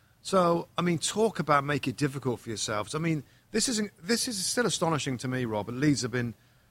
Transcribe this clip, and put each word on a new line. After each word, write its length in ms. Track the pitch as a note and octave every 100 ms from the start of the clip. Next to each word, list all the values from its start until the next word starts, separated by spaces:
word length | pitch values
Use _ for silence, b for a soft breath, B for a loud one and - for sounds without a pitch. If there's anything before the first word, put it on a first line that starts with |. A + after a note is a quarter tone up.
| b b
So, 460 | - F#3+ F3 E3+ - -
I 40 |
mean, 160 | F3 E3
talk 400 | - G#3 A3 -
about 240 | D3+ C#3+
make 240 | C#3 C#3+ C3+
it 100 | A2
difficult 420 | C#3+ C#3 B2+ A2+
for 100 | -
yourselves. 460 | G#2+ - G#2+ G#2+ D#3
I 40 |
mean, 240 | E3 D#3 - b b
this 160 | A3 B3
isn't, 240 | G#3+ G3+ -
this 260 | E3 A3+ -
is 160 | G#3 E3+
still 200 | - E3
astonishing 520 | - E3 D#3 D3 B2
to 80 | C3
me, 180 | B2+ B2
Rob, 220 | G#2+ G2+
and 100 | A#2+
Leeds 240 | D3+ C3
have 80 | A#2+
been, 220 | B2 A#2+ - b b b